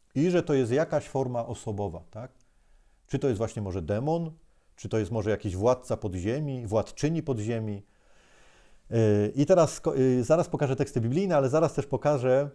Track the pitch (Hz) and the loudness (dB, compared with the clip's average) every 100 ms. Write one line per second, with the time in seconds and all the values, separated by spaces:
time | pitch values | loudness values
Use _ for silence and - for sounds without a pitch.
0 | _ - 170 180 - 143 117 131 160 147 | _ 0 2 2 2 2 2 0 0 -2
1 | - 135 127 120 120 113 - 101 101 82 | -2 -4 -2 -4 -6 -8 -8 -6 -6 -8
2 | - 107 127 _ _ _ _ _ _ _ | -14 -16 -16 _ _ _ _ _ _ _
3 | _ 139 139 104 110 - 98 92 80 104 | _ -2 0 0 -2 -4 -6 -4 -2 -2
4 | 143 170 165 160 _ _ _ - - 110 | 0 -2 -4 -10 _ _ _ -16 -4 -2
5 | 95 113 104 101 104 92 110 127 - 110 | 0 -2 0 0 -2 0 2 2 -2 -6
6 | 107 90 95 131 147 127 113 110 - - | -4 -4 -4 -4 -4 -6 -4 -2 -2 -2
7 | 147 165 156 117 104 113 110 101 - _ | -2 -2 -2 -4 -4 -4 -4 -8 -12 _
8 | _ _ _ _ - _ _ - - 117 | _ _ _ _ -20 _ _ -20 -4 2
9 | 107 104 104 131 147 180 156 - 165 139 | 4 4 2 2 4 6 4 2 -2 2
10 | 131 127 117 160 165 135 139 131 139 120 | 4 4 4 2 2 0 0 0 -2 -2
11 | 113 147 196 156 131 151 160 - - - | 0 0 2 2 2 2 2 0 -4 -2
12 | 147 143 127 131 143 | 0 2 4 2 2